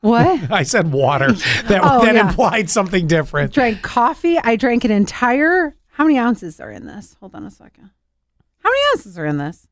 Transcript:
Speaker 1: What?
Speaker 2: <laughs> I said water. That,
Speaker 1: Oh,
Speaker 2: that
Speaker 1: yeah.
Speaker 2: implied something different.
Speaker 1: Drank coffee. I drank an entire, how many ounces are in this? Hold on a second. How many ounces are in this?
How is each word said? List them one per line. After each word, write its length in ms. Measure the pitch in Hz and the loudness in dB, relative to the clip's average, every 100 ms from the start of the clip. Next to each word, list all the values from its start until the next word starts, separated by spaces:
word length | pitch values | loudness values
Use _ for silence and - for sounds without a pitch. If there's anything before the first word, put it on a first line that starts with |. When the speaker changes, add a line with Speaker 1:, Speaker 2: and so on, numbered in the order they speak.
Speaker 1:
What? 500 | 214 233 302 349 147 | 2 4 4 2 0
Speaker 2:
<laughs> 0 | |
I 120 | 196 | -2
said 280 | 143 226 170 | 0 0 0
water. 400 | 135 131 143 135 | 0 0 2 2
That, 500 | 190 - - - 196 | 0 0 -4 0 2
Speaker 1:
Oh, 200 | 285 262 226 | 4 4 4
Speaker 2:
that 100 | 220 | 4
Speaker 1:
yeah. 140 | 202 | 2
Speaker 2:
implied 400 | - 220 226 190 | 2 0 0 -2
something 380 | - 190 185 165 | -2 0 -2 0
different. 460 | 165 147 147 139 | 0 0 -4 -2
Speaker 1:
Drank 280 | - 247 208 | 0 0 -2
coffee. 560 | - - 240 311 339 339 | -4 0 0 0 -2 0
I 180 | 233 226 | 0 0
drank 300 | 262 240 240 | 0 0 0
an 60 | |
entire, 840 | 208 202 - 247 262 311 370 320 - _ | 0 0 0 0 2 2 2 0 -6 _
how 160 | - 311 | -2 2
many 120 | 277 | 2
ounces 420 | 233 214 175 - | 0 -2 -6 -14
are 120 | - | -16
in 140 | 104 - | -16 -16
this? 300 | 208 - _ | -18 -20 _
Hold 160 | 190 208 | -20 -18
on 100 | 202 | -18
a 60 | |
second. 380 | - - _ 196 _ _ _ _ _ _ _ | -20 -20 _ -20 _ _ _ _ _ _ _
How 60 | 392 | -4
many 120 | 539 571 | 0 0
ounces 240 | 539 208 175 | -2 -6 -8
are 80 | 151 | -6
in 120 | 147 | -4
this? 300 | 143 180 _ | -6 -12 _